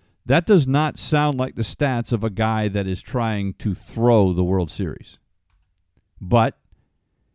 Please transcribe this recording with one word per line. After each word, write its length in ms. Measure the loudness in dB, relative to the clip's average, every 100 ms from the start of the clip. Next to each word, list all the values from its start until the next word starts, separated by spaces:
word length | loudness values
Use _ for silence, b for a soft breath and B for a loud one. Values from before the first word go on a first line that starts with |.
| _ _ 0
That 220 | 2 6
does 200 | 4 4
not 300 | 2 0 -4
sound 400 | -2 0 0 -2
like 180 | -4 -6
the 60 |
stats 500 | -8 -4 -2 -2 -2
of 120 | -4
a 80 | -2
guy 360 | -2 -2 0 -2
that 200 | -2 -4
is 160 | -6
trying 500 | -6 -4 -2 -4 -6 -6
to 200 | -6 -6
throw 580 | -8 0 4 4 4
the 100 | 2
World 280 | 0 -2 -4
Series. 480 | -6 -8 -10 -16 -20 _ _ _ _ _ _ _ _ _ -16
But 380 | 0 2 2 -4 _ _ _ _ _ _ _